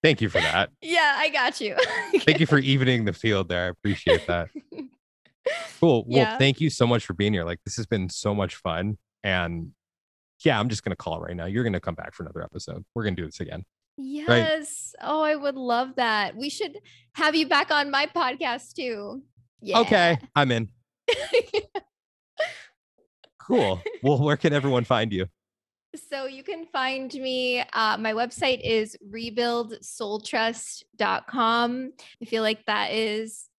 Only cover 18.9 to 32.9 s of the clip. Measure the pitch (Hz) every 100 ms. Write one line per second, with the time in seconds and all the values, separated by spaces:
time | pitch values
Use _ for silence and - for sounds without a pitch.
18.9 | 220 202 247 - _ _ _ 208 220 226
19.9 | 202 175 165 - - 139 117 113 _ _
20.9 | _ - 480 605 494 - 415 - - _
21.9 | _ _ _ _ - 640 - - _ _
22.9 | _ _ _ _ _ - 247 107 92 427
23.9 | 453 131 139 147 143 170 147 139 123 117
24.9 | 120 113 98 92 _ _ _ _ _ _
25.9 | 302 - 277 269 262 269 349 330 - 262
26.9 | 269 262 277 262 254 254 247 - - 220
27.9 | 208 220 220 240 - - 254 240 220 220
28.9 | - 202 214 233 220 240 240 226 226 -
29.9 | - 214 214 214 226 226 233 - - -
30.9 | _ 190 190 - 254 226 233 240 247 262
31.9 | - - - 233 226 220 220 - 208 208